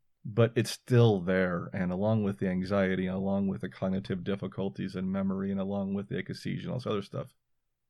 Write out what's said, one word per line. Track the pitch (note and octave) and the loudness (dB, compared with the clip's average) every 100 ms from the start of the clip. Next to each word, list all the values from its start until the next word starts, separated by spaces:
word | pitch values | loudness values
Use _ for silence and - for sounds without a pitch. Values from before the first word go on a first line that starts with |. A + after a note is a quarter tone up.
| _ _ | _ _
but | - G#2+ A2+ | -2 4 4
it's | B2 G#2+ | 4 0
still | - - B2 A#2 G2 | -4 4 6 8 6
there. | F2 F#2 F2+ F2+ F2 | 4 2 2 0 -4
And | G2 F2+ | -4 -2
along | F2+ G#2 A2 | 0 2 2
with | G2 G2 | 0 0
the | G2 | -2
anxiety, | F#2 F#2 G2+ F#2+ F#2 F#2 | 0 0 2 2 2 0
and | F#2+ | -2
along | F#2+ G2 G2 | 0 0 0
with | F#2+ | -2
the | F2+ | -8
cognitive | - F#2+ F#2+ - F#2+ | -4 -2 -2 -2 -4
difficulties | F2+ G2 F#2+ - G2 G2 F#2+ | -2 -4 -4 -4 -4 -4 -6
and | F#2+ F#2 | -4 -2
memory, | G2 G2 F#2+ G2 | -2 -2 -2 -2
and | G2 | -2
along | F#2+ G2+ G2 | -2 -2 -2
with | G2 G2 | -4 -4
the | F#2+ | -6
akathisia | - - G2 F#2 | -6 -8 -6 -6
and | F2+ | -6
all | F2 | -6
this | G#2+ | -4
other | G#2 | -4
stuff, | G2 - - _ _ _ _ _ | -4 -10 -10 _ _ _ _ _